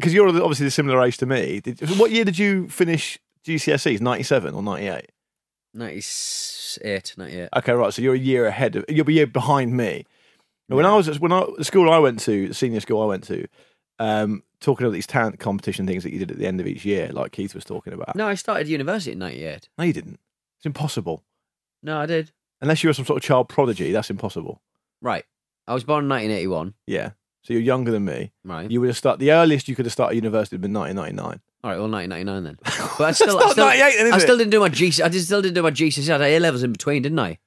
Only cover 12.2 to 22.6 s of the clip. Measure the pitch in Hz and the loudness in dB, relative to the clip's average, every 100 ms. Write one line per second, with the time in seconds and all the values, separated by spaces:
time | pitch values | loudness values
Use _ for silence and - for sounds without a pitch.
12.2 | - 104 98 104 127 110 - 110 107 95 | -2 0 -2 -2 -2 -2 -2 0 0 -2
13.2 | - 90 85 _ _ _ _ _ 110 107 | -6 -8 -8 _ _ _ _ _ -2 0
14.2 | 107 104 _ _ - 127 123 92 - 135 | 0 -4 _ _ -2 0 0 -2 -2 -2
15.2 | 110 - 104 98 104 98 95 92 87 87 | -2 -4 -6 -4 -4 -4 -4 -4 -6 -8
16.2 | 92 - 95 92 92 95 101 98 78 - | -8 -4 -4 -4 -6 -6 -2 -2 -2 -6
17.2 | 64 - 98 - - - - - - 190 | -8 -6 -10 -10 -12 -12 -12 -12 -8 -6
18.2 | 214 196 - 202 151 156 139 214 156 - | -4 -4 -4 -4 -4 -4 -4 -6 -6 -10
19.2 | 92 62 80 76 _ - 170 80 - - | -10 -10 -12 -12 _ -4 -2 -2 -8 -20
20.2 | _ _ _ _ 156 139 147 - 85 78 | _ _ _ _ -10 -6 -6 -4 -6 -8
21.2 | _ _ _ _ _ _ 151 156 151 165 | _ _ _ _ _ _ -8 -6 -2 -2
22.2 | 156 _ _ _ | -4 _ _ _